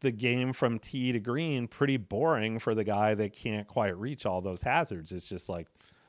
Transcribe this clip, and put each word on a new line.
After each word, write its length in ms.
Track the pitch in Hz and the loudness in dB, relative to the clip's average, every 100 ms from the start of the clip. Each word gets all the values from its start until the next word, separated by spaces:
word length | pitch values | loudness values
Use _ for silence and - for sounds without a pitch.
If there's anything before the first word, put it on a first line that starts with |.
the 100 | 135 | -2
game 400 | 110 120 123 127 | 2 2 2 2
from 260 | 127 127 113 | 2 2 0
tee 360 | - 139 127 | -4 -2 0
to 60 | 120 | 0
green 480 | 110 131 165 139 120 | 0 0 0 -2 -4
pretty 260 | - 143 131 | 0 2 2
boring 640 | 95 101 160 143 107 113 | -2 0 2 2 2 0
for 160 | - 110 | 0 0
the 80 | |
guy 320 | 104 104 107 104 | 2 4 4 4
that 160 | 104 | 0
can't 360 | - 120 107 104 | -4 -4 -4 -2
quite 300 | - 104 90 | 0 0 0
reach 280 | 117 143 107 | -6 -4 -2
all 160 | 92 | -2
those 200 | 95 90 | -2 -2
hazards. 520 | 123 143 160 90 80 | 0 0 0 -4 -8
It's 160 | 92 - | -10 -8
just 180 | 92 - | -10 -6
like, 200 | 87 82 _ - _ | -6 -8 _ -20 _